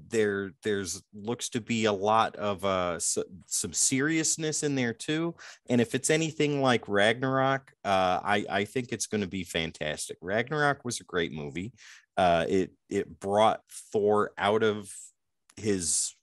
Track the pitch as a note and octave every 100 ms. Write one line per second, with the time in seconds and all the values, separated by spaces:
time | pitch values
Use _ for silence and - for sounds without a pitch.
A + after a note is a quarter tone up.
0 | D2+ A2+ G#2+ G2 G2 - A2 G2+ F#2 F2+
1 | - G#2 G#2 A#2+ - B2 G#2 A#2 G#2+ G2
2 | G#2 A2 G#2+ - G#2 G2 G2 F#2 F2+ E2+
3 | - - - F2+ - - - - - C3
4 | D3 D#3+ D#3 - D#3 D3+ D3 C#3 A#2+ A2+
5 | - D#3 E3+ E3 - - - A#2+ A2+ C3
6 | - D#3 D#3+ - D3 C#3+ C3+ A#2+ - G2+
7 | G#2 A#2+ C3 C3+ C3+ C3+ - _ G2 F#2+
8 | F2+ F2 - G#2 - F#2+ G2+ C3+ A#2+ A2+
9 | - G#2+ F#2+ F#2+ F2+ F2 D#2+ - D2+ D2
10 | - - E2+ G#2+ A#2+ D3+ D3 C#3 B2 A2
11 | - F2+ E2+ D2+ D2 C#2+ G2+ - - -
12 | _ - F#2 E2+ E2 F#2+ F2+ - _ G2
13 | - F2 G2 G2+ A2 - - - - A2
14 | G#2 G#2 F#2+ - G2 A2 A2 G#2 G2 -
15 | - _ _ _ _ - G#2 G2 E2 -
16 | - -